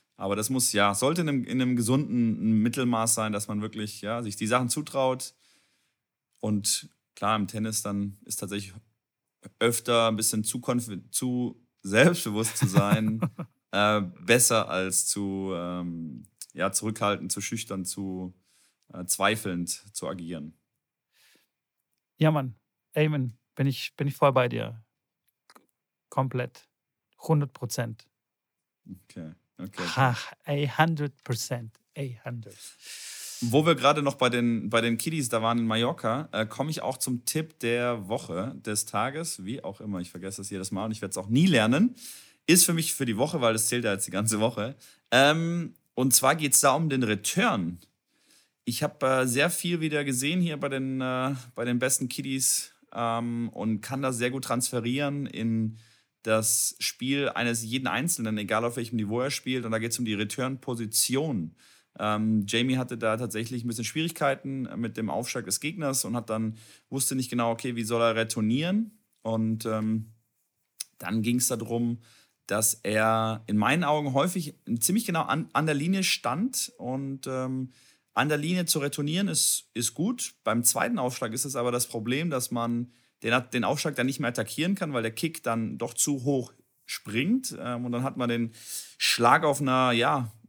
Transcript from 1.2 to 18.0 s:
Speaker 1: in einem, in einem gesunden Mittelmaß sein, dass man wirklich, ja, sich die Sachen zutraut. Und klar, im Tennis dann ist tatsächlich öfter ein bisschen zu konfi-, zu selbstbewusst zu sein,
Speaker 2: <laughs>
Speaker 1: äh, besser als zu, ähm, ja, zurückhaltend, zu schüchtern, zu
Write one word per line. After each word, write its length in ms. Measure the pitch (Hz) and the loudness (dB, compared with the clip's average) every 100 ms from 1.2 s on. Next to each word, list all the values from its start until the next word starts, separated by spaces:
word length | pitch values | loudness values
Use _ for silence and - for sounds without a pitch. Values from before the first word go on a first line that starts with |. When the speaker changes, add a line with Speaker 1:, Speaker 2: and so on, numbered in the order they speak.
Speaker 1:
in 80 | 160 | 2
einem, 140 | 139 120 | 0 0
in 160 | 127 | 0
einem 140 | 127 120 | 2 2
gesunden 840 | 113 131 147 120 117 98 107 110 | 2 2 2 2 2 2 2 4
Mittelmaß 540 | 117 131 123 113 113 - | 2 2 0 2 2 0
sein, 180 | 110 | 0
dass 140 | 101 104 | -2 -4
man 120 | 104 | -4
wirklich, 400 | 107 107 107 - | -4 -6 -8 -6
ja, 220 | 101 117 | -6 -4
sich 120 | 113 101 | -6 -4
die 100 | 107 | 2
Sachen 220 | 123 120 | 2 2
zutraut. 680 | 151 151 135 131 127 - - _ _ _ _ _ _ _ _ _ _ | -2 -4 0 0 0 -6 -16 _ _ _ _ _ _ _ _ _ _
Und 500 | 110 104 98 - 147 _ _ - | -2 0 0 -2 -6 _ _ -4
klar, 200 | 104 110 | 0 0
im 120 | 95 | 0
Tennis 340 | 110 110 107 | -4 -4 -4
dann 360 | 107 101 101 98 - | -2 -2 -4 -8 -10
ist 120 | - | -8
tatsächlich 360 | 98 101 98 92 - _ _ _ _ _ - - | -6 -6 -8 -14 -20 _ _ _ _ _ -16 0
öfter 480 | 117 117 - 117 113 | 0 2 2 4 4
ein 60 | 110 | 2
bisschen 280 | 110 107 | 0 0
zu 160 | 107 123 | -2 -4
konfi-, 500 | 127 120 117 95 - | -2 -2 -2 -8 -8
zu 540 | - 127 123 120 - _ _ | -4 -2 0 -2 -6 _ _
selbstbewusst 720 | 95 104 160 170 113 104 113 - | 2 6 6 4 0 -2 -2 0
zu 100 | 104 | 2
sein, 640 | 95 101 107 110 110 147 - | 4 4 4 2 0 -4 -6
Speaker 2:
<laughs> 200 | 156 _ _ | -14 _ _
Speaker 1:
äh, 300 | 95 104 107 | 2 4 4
besser 680 | 92 - 90 120 - 113 - | 0 -2 4 6 6 4 2
als 380 | 92 92 90 - | 0 0 0 0
zu, 440 | 101 98 98 95 87 | -2 -2 -2 -4 -4
ähm, 680 | 87 90 87 82 80 65 - - - | -4 -4 -6 -6 -8 -12 -16 -20 -14
ja, 180 | - 95 | -4 -2
zurückhaltend, 600 | - 110 110 104 95 85 | -2 -4 -2 0 -2 -4
zu 100 | - | -6
schüchtern, 440 | - 117 - 98 90 | -6 -6 -6 -6 -6
zu 500 | - | -6